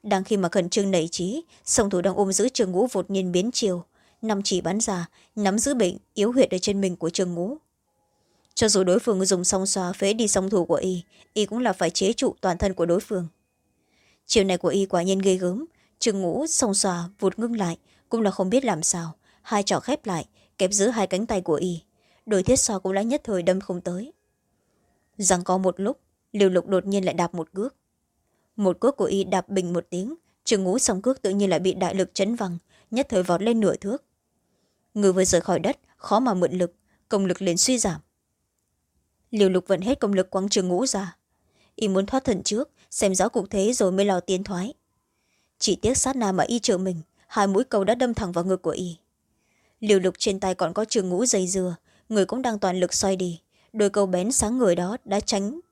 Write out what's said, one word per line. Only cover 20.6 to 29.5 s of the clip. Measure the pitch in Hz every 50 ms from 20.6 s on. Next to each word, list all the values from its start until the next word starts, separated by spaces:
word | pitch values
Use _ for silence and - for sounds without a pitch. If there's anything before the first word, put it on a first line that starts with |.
| 196 185 196
giữ | 202 196 233
hai | 247 226 196 185
cánh | - 185 220
tay | - 226 190
của | 180 - 160
y. | 143 - 185 175 165 _ _ _ _ _ _ _ _ _
Đôi | - 214 190 185
thiết | 202 254
xoa | 262 - - 220 190
cũng | - 190 190
đã | 196
nhất | 208 233 262 294 _
thời | - 208 180 175
đâm | 180 185 185
không | - - 185 180
tới. | - 185 175 180 220 285 359 _ _ _ _ _ _ _ _ _ _ _ _ _ _ _ _ _ _ _ _ -
Giằng | 208 180 196 175 180
co | - 185 185
một | 185 190 180 -
lúc, | 196 208 277 _ _ _ _ _ _ _
Liêu | - 208 202 190
Lục | 185 180 170 -
đột | 196 185 180
nhiên | 196 196 202 185
lại | 180 131
đạp | 170 175 170 -
một | 175 160 _ _
cước. | 180 208 269 _ _ _ _ _ _ _ _ _ _ _ _ _ _ _ _ _
Một | - 208 190 175 -
cước | - 240 277 -
của | 202
y | 156 185 196 190
đạp | 185 196 185 180
bình | -